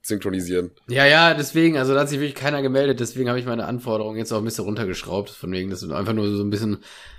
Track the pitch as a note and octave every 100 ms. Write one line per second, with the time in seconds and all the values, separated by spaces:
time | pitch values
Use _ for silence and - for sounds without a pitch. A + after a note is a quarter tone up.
0 | - G#2 G2+ F#2 F2 F2+ F2+ _ - B2+
1 | C#3 D#3 E3+ D#3 C#3+ D#3+ E3 D3 C3 C#3
2 | D3 C#3 D3 C3+ C#3 D3 C3+ C3 C#3+ B2
3 | A#2 B2+ B2 B2 B2 A#2 - B2 A#2+ A2
4 | G#2+ A2 A2 A2 A2+ - G2 G#2 G2 F2+
5 | F2 F#2+ G2+ - F2 F#2 F#2+ G2 E2+ D2
6 | G2+ A2 G#2 G2+ G2+ G#2 G#2+ G2+ - -
7 | -